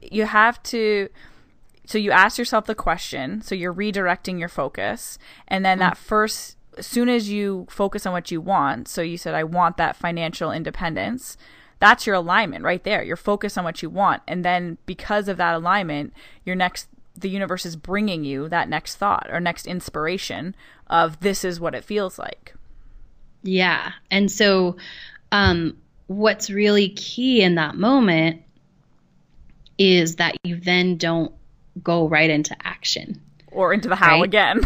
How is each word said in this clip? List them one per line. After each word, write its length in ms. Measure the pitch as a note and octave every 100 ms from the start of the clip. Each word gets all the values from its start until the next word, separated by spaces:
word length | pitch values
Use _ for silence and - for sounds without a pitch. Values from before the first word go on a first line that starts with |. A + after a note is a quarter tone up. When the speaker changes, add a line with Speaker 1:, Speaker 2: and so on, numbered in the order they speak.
| -
Speaker 1:
you 140 | G#3 G#3+
have 360 | G#3+ A3+ A#3
to, 460 | - A#3 G#3+ G#3 G3 - - - _ _ - _ -
so 120 | G#3+
you 140 | G3+
ask 260 | F3+ G3+ -
yourself 280 | A#3+ A3 G#3+
the 100 | G#3+
question, 680 | - E3+ - C3 C3 G#3
so 140 | - F#3+
you're 180 | F3
redirecting 680 | F3 G#3 G3+ F3+ F#3 - F3+
your 100 | E3+
focus, 680 | - C3+ - G#2 A#3+ - - - - -
and 160 | F#3+
then 160 | F#3+ F#3+
that 140 | F#3
Speaker 2:
Mm. 40 | F3
Speaker 1:
first, 600 | - G#3+ G#3+ - - - - -
as 100 | -
soon 200 | A#3 B3
as 200 | A#3+ G#3
you 380 | G#3 G3+ F#3+ F3+
focus 360 | - G3 G3+ F#3+
on 80 |
what 180 | F3+ -
you 100 | E3
want, 460 | F#3 F3+ C#3+ A#2+ -
so 140 | -
you 160 | E3+ E3+
said, 180 | E3 D#3
"I 80 |
want 340 | D#3+ F3 E3+ F3
that 180 | E3 -
financial 560 | E3+ E3+ D#3+ - D#3+
independence," 840 | C#3+ D#3 - - G2+ G#2 B3+ - - - - - _
that's 280 | G3+ A#3+ -
your 80 | F#3+
alignment 480 | E3+ G3 G3 E2+
right 200 | F2 F3+
there. 200 | F#3 G#3
You're 120 | - E3
focused 420 | - G#3 G#3 -
on 60 |
what 180 | E3+ D#3+
you 60 | D#3+
want, 340 | E3+ F#3+ C3+ -
and 160 | F3+
then 340 | F3+ F3+ F3 E3 -
because 420 | F3+ - G#3 G3+
of 100 | F3+
that 160 | F3
alignment, 600 | E3 E3+ G3+ F3 D3 D3 - - - -
your 100 | F#3
next, 320 | F3+ - - - - -
the 140 | F#3+
universe 360 | F#3+ F#3+ F#3 F3
is 100 | E3
bringing 480 | F3 G3 G#3+ E3+
you 260 | D3 C3+ D#3
that 180 | E3+ -
next 260 | D#3 - -
thought 320 | G3+ F2+ -
or 80 | D#3+
next 280 | F3 E3+ -
inspiration 880 | F3+ - D3+ D#3 F3+ - G2 E3 - - - -
of, 320 | E3+ E3 D#3
"This 240 | F#3+ F#3+ F#3+
is 140 | E3+
what 160 | E3+ B2
it 80 | -
feels 320 | G#3 F#3 -
like." 380 | - - - - - - - - - - - -
Speaker 2:
Yeah. 480 | F#3+ F#3 F#3 D#3+ - - -
And 220 | G3 G3+
so, 460 | - G#3 F#3+ F3+ F3+ - - - - _
um, 440 | G3+ G3 F3 E3 - _ _ -
what's 420 | G3 G#3+ G3+ -
really 400 | G3+ G#3 G#3 G3
key 520 | G3+ - - B3+ B3
in 140 | F#3 E3+
that 200 | D3+ -
moment 680 | G#3 C#4 G#3+ D#3+ D#3+ E3 - _ _ _ _ _ _ _ _ - - - - -
is 380 | G3 F3+ E3 E3
that 180 | E3+ -
you 120 | F3 E3+
then 400 | F3+ F3+ F3+ E3+
don't 340 | E3 E3 D#3+ - - _ _ F3+
go 240 | F3 E3+ D#3
right 220 | D#3 D#3+
into 260 | D3+ D3+ - -
action. 540 | - - - - - - _ -
Speaker 1:
Or 220 | - F3+
into 160 | G3 F#3
the 60 | F#3
how 220 | F3 D#3+
Speaker 2:
Right? 40 |
Speaker 1:
again. 380 | F#3 G#3 F3 G#3+